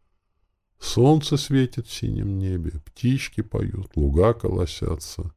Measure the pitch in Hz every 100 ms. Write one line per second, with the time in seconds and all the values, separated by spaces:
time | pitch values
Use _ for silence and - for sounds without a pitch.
0 | _ _ _ _ _ _ _ _ - 110
1 | 131 156 - 143 - 135 127 - - -
2 | 110 104 101 98 95 90 80 73 - -
3 | 120 139 - - - - 101 98 98 -
4 | 71 76 107 113 98 92 90 - - 80
5 | - - 82